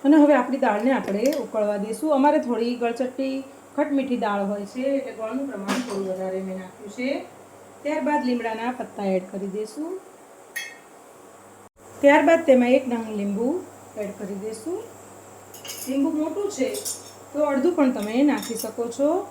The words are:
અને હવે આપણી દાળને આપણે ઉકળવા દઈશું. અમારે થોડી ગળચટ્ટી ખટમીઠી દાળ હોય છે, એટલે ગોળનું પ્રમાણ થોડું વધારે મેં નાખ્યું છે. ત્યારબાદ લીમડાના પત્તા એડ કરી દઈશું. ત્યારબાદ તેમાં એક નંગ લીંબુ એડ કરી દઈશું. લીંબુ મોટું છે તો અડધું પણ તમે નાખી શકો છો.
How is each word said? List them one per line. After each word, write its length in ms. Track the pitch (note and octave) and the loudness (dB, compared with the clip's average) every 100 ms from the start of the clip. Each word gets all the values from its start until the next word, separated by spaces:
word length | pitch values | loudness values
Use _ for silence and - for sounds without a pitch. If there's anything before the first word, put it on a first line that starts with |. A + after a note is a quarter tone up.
| C#4 | 8
અને 80 | D#4 | 8
હવે 120 | C#4+ C4+ | 8 6
આપણી 240 | B3 B3+ | 2 0
દાળને 260 | A#3+ G#3 A#3+ B3 | 0 2 2 0
આપણે 260 | F#3 G3+ B3+ D4+ | 0 0 0 0
ઉકળવા 400 | G#3+ A3 G#3 G#3 | -4 -2 0 -2
દઈશું. 280 | G#3+ A3 D#4 C#4 | -4 -4 0 4
અમારે 220 | C#4+ D4+ | 4 4
થોડી 300 | B3 A3+ A#3+ A#3+ | 0 -2 -2 -2
ગળચટ્ટી 520 | A#3 A#3 B3+ - C4+ C4+ C4+ - - | -4 -2 -6 -4 -4 -6 -10 -18 -10
ખટમીઠી 460 | - D4+ C#4 B3+ A#3+ | -4 0 0 0 -2
દાળ 220 | G#3+ G3+ G3 | 0 0 -2
હોય 160 | G3+ G3+ | -4 -8
છે, 120 | B3+ C4+ C4+ | -4 -2 -2
એટલે 140 | A3+ G#3+ | -4 -8
ગોળનું 320 | A3 C4 C#4 | -6 -6 -6
પ્રમાણ 320 | G3+ G3 A3 G#3+ | -6 -4 -4 -4
થોડું 180 | G3 F#3+ | -6 -4
વધારે 280 | F#3 F#3 F#3+ | -4 -4 -6
મેં 120 | F#3+ F#3+ | -6 -10
નાખ્યું 320 | F#3 - G#3 | -12 -16 -16
છે. 140 | B3 C4 D#4+ - - - - - - | -6 -4 -4 -8 -20 -20 -20 -20 -10
ત્યારબાદ 400 | C#4+ D4+ C#4+ D4 B3 | -6 -2 0 0 0
લીમડાના 420 | A#3+ A3+ A3 A#3 B3 | -2 -2 -4 -6 -6
પત્તા 300 | G3+ - G3 F#3+ | -10 -6 -2 -2
એડ 80 | F#3 | -2
કરી 180 | G3 G3 G3 | -8 -8 -6
દઈશું. 340 | G#3+ D4 D#4+ F#4+ - - - - - - - - - - - - - - - - - _ - - | -8 -8 -8 -10 -12 -20 -20 -20 -16 -14 -14 -18 -20 -20 -20 -20 -20 -20 -20 -20 -20 _ -20 4
ત્યારબાદ 400 | C#4 D4+ D4 E4 E4 | 8 8 8 6 6
તેમાં 220 | B3+ A#3+ C4 | 6 8 4
એક 100 | B3+ | 4
નંગ 180 | A#3 A3 G#3+ | -4 -4 -4
લીંબુ 300 | G3+ G3+ B3 F4+ - - - G#3+ | -2 -2 -2 -2 -6 -18 -16 -10
એડ 100 | G3 G3 | -10 -10
કરી 180 | G3 G3 | -10 -8
દઈશું. 340 | G#3+ A3 D#4+ G4 A#4 - - - - - - - - - B3+ | -10 -10 -8 -8 -10 -18 -20 -20 -20 -20 -20 -18 -16 -12 -4
લીંબુ 200 | C#4 D#4+ D4+ | 0 0 0
મોટું 300 | D4+ G4+ G4+ | -2 -2 -4
છે 120 | - B3+ - - - - - - | -2 -2 -2 -8 -10 -14 -20 -10
તો 80 | D4 D4 | 0 2
અડધું 220 | C#4 E4+ E4+ | 4 2 4
પણ 140 | C4+ | 2
તમે 200 | A3+ G#3 A#3 D4 | 2 -2 4 4
નાખી 280 | A3 G3 A3+ | 2 -4 -8
શકો 200 | A3+ - A#3 | -8 -6 -6
છો. 120 | A#3 D4 F4+ G4+ | 0 2 0 -4